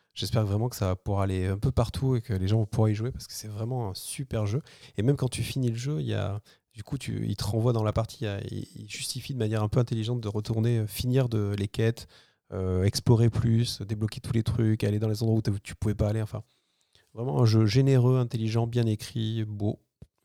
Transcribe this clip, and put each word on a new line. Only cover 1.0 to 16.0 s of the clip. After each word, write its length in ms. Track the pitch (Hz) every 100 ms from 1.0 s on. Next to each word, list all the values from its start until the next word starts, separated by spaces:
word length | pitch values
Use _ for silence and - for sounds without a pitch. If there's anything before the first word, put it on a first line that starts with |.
| - 98
aller 240 | 98 92 92
un 100 | 95
peu 140 | 135
partout 420 | 131 117 - 135 123
et 60 |
que 120 | -
les 140 | 95 95
gens 120 | 110
vont 60 | 107
pouvoir 220 | 113 110
y 80 | 107
jouer 160 | 110
parce 160 | - -
que 60 |
c'est 160 | - 107
vraiment 400 | 104 113 127 113
un 40 | 113
super 500 | - - 135 117 104
jeu. 160 | 117 - - - -
Et 80 |
même 140 | 110 147
quand 100 | 127
tu 160 | -
finis 260 | 120 - 123
le 80 | 113
jeu, 220 | 127 151
il 80 | 131
y 60 |
a, 280 | 107 101 101 - _ _
du 100 | 113
coup, 140 | - 139
tu, 280 | - 107 110
il 80 | 101
te 80 |
renvoie 280 | 101 113 117
dans 120 | 113
la 100 | 107
partie, 240 | 107 110 -
il 20 | 107
y 20 |
a, 140 | 101 -
il, 180 | 101 - -
il 140 | 107
justifie 440 | - 123 127 -
de 60 | 135
manière 220 | 110 110
un 80 | 107
peu 100 | -
intelligente 420 | 117 113 110 123
de 60 | 110
retourner, 520 | 101 104 113 113 117
euh, 80 | 107
finir 420 | - 123 127 123
de, 240 | 110 101 101
les 100 | 98
quêtes, 380 | - 113 117 - - _ _ _
euh, 320 | 95 92 92
explorer 460 | 95 - - 113 117
plus, 520 | - 123 113 117 -
débloquer 380 | 101 107 107 -
tous 120 | -
les 100 | 113
trucs, 400 | 110 - 110 110
aller 160 | 101 104
dans 80 | 110
les 140 | 107
endroits 160 | 113 110
où 40 |
t'as, 100 | 107 104
tu 120 | - -
pouvais 200 | 107
pas 140 | 104